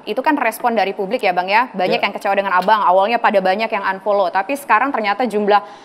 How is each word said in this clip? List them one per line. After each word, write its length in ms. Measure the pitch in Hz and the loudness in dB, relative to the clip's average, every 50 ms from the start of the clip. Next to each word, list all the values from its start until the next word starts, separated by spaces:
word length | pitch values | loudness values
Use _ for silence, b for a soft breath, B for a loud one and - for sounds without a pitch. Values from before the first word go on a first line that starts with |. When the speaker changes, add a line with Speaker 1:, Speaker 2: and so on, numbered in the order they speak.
| - | -10
Speaker 1:
Itu 160 | 202 208 247 | -8 -6 -2
kan 160 | 269 311 294 | 0 0 0
respon 400 | - 240 226 220 - - 240 233 | 0 0 -2 -2 -2 -2 -2 0
dari 160 | 214 190 190 | 0 0 -2
publik, 320 | 196 - 202 185 233 254 208 | -2 -4 -6 -4 -4 -2 0
ya, 80 | 196 | 0
Bang, 160 | 175 180 180 | 0 0 0
ya? 240 | 190 202 226 254 247 | 0 2 0 0 0
Banyak 320 | - 185 185 190 226 233 - | -2 -2 -2 0 0 0 -2
Speaker 2:
Ya. 0 | |
Speaker 1:
yang 100 | 202 202 | -4 -4
kecewa 220 | 208 - 202 196 | -4 -4 -2 0
dengan 160 | 196 196 196 | 0 0 0
Abang. 320 | 180 185 185 196 220 208 190 | 0 0 2 2 2 4 4
Awalnya 320 | 170 180 190 190 214 240 | 4 4 4 4 2 0
pada 240 | 233 233 214 214 196 | 0 0 2 2 2
banyak 320 | 190 185 190 208 226 226 | 2 2 0 0 -2 -4
yang 120 | 226 202 196 190 190 | -4 -4 -4 -4 -6
unfollow. 320 | 190 - 214 202 202 196 | -4 -2 0 0 0 0
Tapi 320 | 170 170 190 196 - 277 269 | 0 0 -2 -2 -2 -4 -6
sekarang 320 | - - 226 214 269 277 | 0 2 2 2 2 0
ternyata 320 | 277 233 220 202 202 202 254 | -2 -2 -2 -2 -2 -2 -2
jumlah, 400 | 226 196 214 214 196 208 202 202 B B B B | -2 -2 0 2 4 2 2 2 B B B B